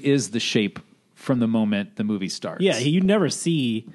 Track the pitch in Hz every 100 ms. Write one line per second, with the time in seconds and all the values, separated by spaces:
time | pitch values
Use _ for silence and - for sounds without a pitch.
0 | 139 139 98 113 - 120 101 - - _
1 | _ _ - 127 113 113 107 101 98 -
2 | 107 104 95 - 95 - 190 123 139 175
3 | 185 208 175 - 175 160 127 110 -